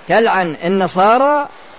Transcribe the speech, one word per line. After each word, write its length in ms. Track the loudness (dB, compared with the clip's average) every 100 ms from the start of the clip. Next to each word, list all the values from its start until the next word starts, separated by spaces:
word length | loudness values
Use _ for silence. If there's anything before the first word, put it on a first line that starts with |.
| -2
تلعن 480 | 0 0 0 -4 -6
النصارى، 880 | -4 -2 -2 0 2 4 2 0 -4 -12 -20